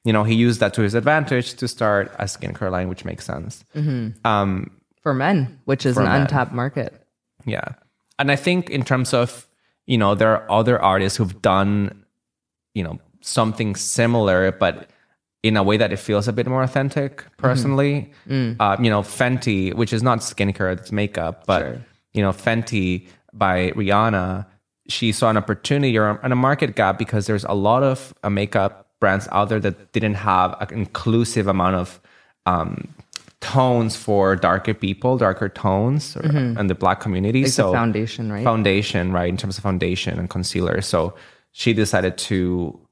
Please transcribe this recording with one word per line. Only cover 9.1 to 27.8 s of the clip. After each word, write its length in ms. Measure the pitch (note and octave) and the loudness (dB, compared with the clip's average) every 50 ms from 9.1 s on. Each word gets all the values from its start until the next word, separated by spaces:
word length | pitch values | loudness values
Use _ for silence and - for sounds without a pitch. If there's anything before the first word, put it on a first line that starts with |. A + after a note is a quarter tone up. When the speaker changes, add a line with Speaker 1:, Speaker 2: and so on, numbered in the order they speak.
| - | 2
Speaker 1:
of, 340 | B2+ A#2+ A#2+ - - - _ _ _ _ _ _ _ _ | 0 0 0 -4 -12 -20 _ _ _ _ _ _ _ _
you 120 | - C3 A#2 | 0 2 2
know, 180 | G#2 G2+ G#2 | 4 4 4
there 140 | G2 A2 A2 | 4 4 4
are 140 | A2 G#2 - A2 | 4 2 0 0
other 320 | G2+ G#2+ A2+ A#2+ B2 - | 2 2 4 4 2 4
artists 360 | - G2 F#2+ G2 F#2+ F#2+ - - | 4 4 4 4 2 0 0 0
who've 240 | A2+ F2+ F#2 - | -2 -2 -2 0
done, 640 | - G2+ F#2+ F#2+ G2 G2+ G#2 G#2 G2+ F#2+ - - - _ _ _ _ _ _ _ _ _ _ _ _ _ _ | 2 2 4 4 2 2 0 0 -2 -2 -6 -10 -20 _ _ _ _ _ _ _ _ _ _ _ _ _ _
you 100 | A2 F2+ | -6 -6
know, 160 | E2 E2 - _ _ _ _ | -6 -6 -10 _ _ _ _
something 540 | _ - - - A2+ A2 G#2+ - A#2 G#2+ G2 | _ -6 -2 0 0 0 0 -4 -4 -4 -4
similar, 760 | - - - - - A#2+ A#2 A#2+ A#2 G#2+ G2 F#2 F2+ F#2+ F#2+ | -4 -6 -6 0 0 2 2 4 2 4 4 4 4 2 2
but 380 | F#2 - G2+ F2+ E2 - F2 _ _ _ _ _ _ _ _ _ _ _ | 2 2 0 0 0 -2 -12 _ _ _ _ _ _ _ _ _ _ _
in 140 | - A2 A2 | 0 2 2
a 80 | G#2+ G2 | 4 2
way 140 | G2 G#2+ G#2+ | 2 4 2
that 160 | A2 G2+ G#2 | 2 0 0
it 60 | G2+ | -4
feels 280 | - - G#2+ G2+ G2+ A#2+ | -2 -2 0 0 0 0
a 60 | A2 | -2
bit 140 | A2+ A#2+ B2 | -2 -2 -2
more 160 | B2+ C3 C3 | -2 -2 -2
authentic, 600 | B2+ - C#3 C3+ C#3 - D3+ C#3 C#3 - - - | 0 0 -2 -2 0 -2 -4 -4 -4 -8 -12 -20
Speaker 2:
Mm-hmm. 180 | - _ _ | -20 _ _
Speaker 1:
personally. 680 | - C3 B2+ C3 A#2 C#3 C#3 C3+ C#3 C#3+ C#3+ C#3+ C#3 - - - _ - | 0 0 2 2 0 0 2 2 2 2 0 -2 -4 -8 -16 -20 _ -4
Speaker 2:
Mm. 300 | C3+ C3+ B2+ A2+ A2+ A2+ | -2 -2 0 -2 0 0
Speaker 1:
Uh, 160 | A2 G2+ G2 A2 | 2 2 2 4
you 80 | B2 A2+ | 2 2
know, 120 | G#2+ G#2 | 2 2
Fenty, 720 | G2+ - - - C3 B2 B2+ A#2+ - - G#2+ F#2+ F#2+ F#2+ - | 0 -2 -2 0 0 0 0 0 0 0 0 0 0 -2 0
which 200 | A2 A#2 G#2+ - | -2 -2 0 0
is 100 | A2 A#2 | 0 2
not 160 | C3 A#2+ A2+ | 2 0 0
skincare, 520 | - - - - G2+ G2+ F#2+ - G2+ F#2 F#2 | -2 -8 -4 -2 -2 -2 0 -2 -2 -2 -2
it's 180 | F2+ - - | -4 -8 -6
makeup, 540 | G#2+ G#2 G#2 G#2 - - E2 E2 E2 - - - | -4 -2 -2 -2 -4 -4 -4 -4 -6 -8 -2 0
but, 140 | G2 F2 | 0 0
Speaker 2:
Sure. 160 | - C2+ A#1+ B1 B2 _ _ _ _ _ _ | 0 -2 -8 -10 -14 _ _ _ _ _ _
Speaker 1:
you 80 | A2 | 0
know, 100 | G2+ G2 | 0 0
Fenty 760 | F#2 - - A#2+ A2+ A2+ A2+ - - G#2+ F#2+ F#2 F2+ F2+ - - - _ _ _ _ | -2 0 -2 0 0 0 -2 -2 -2 -2 0 0 -2 -4 -6 -12 -20 _ _ _ _
by 380 | G#2+ G#2 F#2+ F#2 F2+ F#2 F#2 | 0 0 2 2 2 0 0
Rihanna, 760 | - - G#2+ F#2+ G2+ G2+ A2 A2+ G#2 F#2+ F#2 F#2 F#2 F#2 G#2 - _ _ _ _ _ _ _ - | -2 -2 0 2 2 2 2 2 2 0 -2 -2 -4 -6 -8 -12 _ _ _ _ _ _ _ -10
she 220 | - - - A2+ G#2+ | -6 -2 -2 -2 0
saw 160 | - - A2+ | 2 2 2
an 80 | A2 G#2+ | 2 2
opportunity 600 | G2 - G#2+ - _ - D3 C#3+ C#3+ C3+ A#2 A2 | 0 0 -4 -4 _ -2 0 2 2 2 2 2
or, 220 | G#2+ G#2 G#2+ - - | 2 2 0 -2 -2
and 100 | B2+ B2+ | 0 0
a 20 | |
market 400 | B2 B2+ C3 C#3+ C#3+ D#3+ C3 G#2 | 2 2 2 2 0 -2 -4 0
gap 220 | - G#2+ F#2+ G2 - | 2 2 2 2 0
because 280 | A#2 - - G#2+ G2+ - | -4 -2 -2 -4 0 0
there's 180 | A2 G2+ G2 | -2 -2 -2
a 80 | - G2+ | -2 -2
lot 280 | G2+ G2 G#2 A2+ B2+ | 0 2 4 4 4